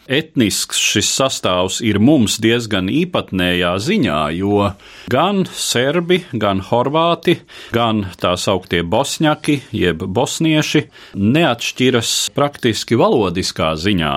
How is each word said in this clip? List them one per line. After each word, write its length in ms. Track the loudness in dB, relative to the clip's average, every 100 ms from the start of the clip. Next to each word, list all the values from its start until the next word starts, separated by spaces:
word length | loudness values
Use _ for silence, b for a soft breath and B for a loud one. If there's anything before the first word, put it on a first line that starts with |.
| -4
etnisks 720 | -4 -2 0 0 0 -4 -2
šis 280 | 0 0 0
sastāvs 680 | 0 -2 -2 -2 0 0 -2
ir 180 | 0 4
mums 380 | 4 4 2 0
diezgan 480 | 2 2 0 -2 0
īpatnējā 840 | -2 -2 -4 -2 0 0 2 0 0
ziņā, 440 | -2 0 0 0 -2
jo 400 | -2 0 2 0 -4 B B
gan 400 | B 0 0 0 -4
serbi, 760 | -6 -4 0 0 0 0 -2 -2
gan 340 | -2 0 0 0
horvāti, 720 | 0 2 0 0 0 0 -2 -4 B B
gan 400 | 0 0 0 -4
tā 200 | -2 -2
sauktie 480 | 0 0 -2 0 -2
bosņaki, 760 | 0 0 0 0 0 0 0 -2 -2
jeb 360 | -2 0 0 -2
bosnieši, 800 | -2 -2 0 0 0 2 0 -2 B B
neatšķiras 1040 | -2 2 4 2 0 -4 0 2 2 0 -4 -4
praktiski 680 | -2 -2 0 -2 -2 0 2
valodiskā 800 | 4 2 0 -2 -4 -2 -2 0
ziņā, 400 | 0 0 0